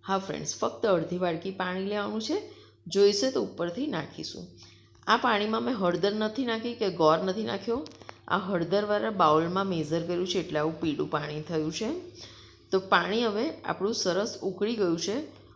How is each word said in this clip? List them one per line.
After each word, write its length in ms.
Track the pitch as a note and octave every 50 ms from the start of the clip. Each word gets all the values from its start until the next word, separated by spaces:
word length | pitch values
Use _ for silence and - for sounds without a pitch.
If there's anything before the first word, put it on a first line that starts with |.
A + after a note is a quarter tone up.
હા 180 | _ G3 F#3+ F#3+
ફ્રેન્ડ્સ, 320 | F#3+ F#3+ D3+ D3 D3+ D3+ -
ફક્ત 300 | - - A#3 - - -
અડધી 320 | A3 F#3+ E3+ D#3 - F3 F3+
વાડકી 340 | F#3 F3 E3 E3 - F#3+
પાણી 340 | F#3+ - F#3 F#3 F#3 F#3 F#3+
લેવાનું 360 | G3 G#3 G#3 G3+ G#3+ G#3 A3
છે, 160 | A3 - D4+ G#4 G#4+ - - - - - - _ _ -
જોઈશે 440 | - G3 G3+ G3+ G3+ G3+ - C4
તો 80 | C4 C4
ઉપરથી 460 | G#3+ F#3+ - - E3+ F3 E3+ G3+ C#4 D#4
નાખીશું. 580 | A#3 E3 D3+ - - - D#3 - - - E3+ - - - - - - - - - _ - - -
આ 100 | G#3+ A#3+
પાણીમાં 460 | - B3+ A3+ G3+ G#3 G#3+ A3 A3+ A#3
મેં 120 | A#3+ B3
હળદર 380 | G#3 F#3+ F3 F3 E3+ E3 G3+ G3+
નથી 320 | G#3+ G#3+ G#3+ G#3+ C#4 C4
નાખી 280 | A#3+ A3+ A3+ A3 A#3+ A#3+
કે 160 | A#3 A3 G3
ગોળ 320 | E3+ E3 D#3+ D#3 D#3 E3+ F#3
નથી 200 | F#3+ F#3 G#3 G#3+
નાખ્યો. 360 | A3+ A3+ G3 G3 A#3 A#3 C4 D#4 - - - - - - - - -
આ 100 | - F#3
હળદરવાળા 720 | F#3 F3+ G3+ F3 E3 D#3 F3+ G3+ G#3 G#3 G#3 G#3 A3 A3
બાઉલમાં 580 | G#3+ F#3+ E3+ D#3 D3+ D#3 E3 E3+ F3+ F#3+ G3 F#3+
મેઝર 340 | F#3 E3 D3+ C#3+ D#3 E3+ D#3+
કર્યું 240 | E3+ F3+ F3 F3+ F#3
છે, 120 | F3 G3
એટલે 200 | D#3+ - D3 D3+
આવું 220 | D3+ D#3+ D#3+ D#3+
પીળું 280 | E3+ D#3+ C#3+ C#3 D3+ D3+
પાણી 320 | D#3+ D3+ D3 D3+ D3+ D3+
થયું 300 | D#3 - F3 D#3 D#3 D#3
છે. 180 | D#3+ - A3 A3+ D#4+ F4+ F4+ - - - - - - - - - - - - -
તો 80 | - F#3+
પાણી 440 | F#3 F#3+ A3 F3+ F3 F3+ G3+ A3+ A#3+
હવે 220 | A3+ G3+ G#3 A3+ - - - -
આપણું 280 | - D#3+ D#3+ F#3 G3+ A#3
સરસ 380 | - - F#3 E3+ F#3 G#3 A3+ - -
ઉકળી 340 | - G3 F3+ - G3+ G#3+ A#3+
ગયું 220 | A3 G3+ F3 E3 E3+
છે. 200 | E3 F#3+ G3+ C4+ - - - - - - -